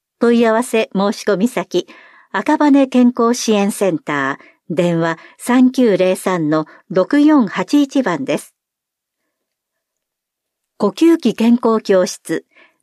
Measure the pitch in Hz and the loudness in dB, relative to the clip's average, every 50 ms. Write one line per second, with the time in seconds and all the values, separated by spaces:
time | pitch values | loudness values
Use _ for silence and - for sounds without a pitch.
0 | _ _ _ - 240 240 240 233 233 226 220 226 247 - - 220 220 - - 190 | _ _ _ -2 0 0 2 2 2 2 2 0 -2 -2 -2 -2 -2 -2 -2 -2
1 | 196 202 208 - - - 202 175 196 240 - 185 170 _ - 180 - _ - - | -2 -2 -4 -4 -2 -2 -2 0 0 -2 -2 -4 -8 _ -4 -6 -6 _ -14 -20
2 | - - _ _ _ _ - 190 - - 302 311 302 294 277 277 269 269 - 247 | -20 -20 _ _ _ _ -8 -8 -2 -2 0 2 2 2 4 4 2 2 2 2
3 | 247 240 247 - 233 233 240 240 - - 214 202 202 202 202 - 208 190 294 302 | 2 2 2 2 0 0 0 -2 -2 -2 -2 0 0 -2 -4 -2 -2 -2 -2 -4
4 | - - 147 143 135 135 139 - - - _ _ _ - 170 190 175 175 170 165 | -6 -6 -4 -4 -2 -4 -6 -8 -12 -20 _ _ _ -10 -4 -2 -2 0 0 0
5 | 165 165 165 165 - - _ _ - - 240 262 254 254 254 - 247 226 190 170 | -2 -2 -4 -6 -10 -20 _ _ -6 -2 2 2 2 2 2 2 0 2 2 2
6 | 185 185 185 180 - 196 185 175 160 147 156 156 156 - - - _ - 175 185 | 2 0 0 -2 -2 -4 -2 -2 -2 -2 -2 -2 -4 -6 -12 -20 _ -6 -2 -2
7 | 185 - - 294 294 302 311 285 233 180 - - 180 - - 294 285 277 - 285 | -2 0 2 2 4 4 4 4 2 0 -2 -6 -6 0 0 0 0 0 -2 -2
8 | 254 190 170 147 131 143 147 151 - - _ _ _ _ _ _ _ _ _ _ | -2 -2 -4 -6 -4 -4 -6 -6 -6 -10 _ _ _ _ _ _ _ _ _ _
9 | _ _ _ _ _ _ _ _ _ _ _ _ _ _ _ _ _ _ _ _ | _ _ _ _ _ _ _ _ _ _ _ _ _ _ _ _ _ _ _ _
10 | _ _ _ _ _ _ _ _ _ _ _ _ _ _ _ - - 202 - - | _ _ _ _ _ _ _ _ _ _ _ _ _ _ _ -4 -4 -4 -2 2
11 | 320 330 330 330 - 233 - - 220 233 233 240 - 226 226 220 220 - 196 185 | 2 2 2 2 2 -2 -2 0 2 2 2 2 2 0 0 0 0 0 2 2
12 | 180 175 - - _ - 160 156 - _ _ _ _ _ _ _ | 2 0 -4 -12 _ -8 -8 -8 -10 _ _ _ _ _ _ _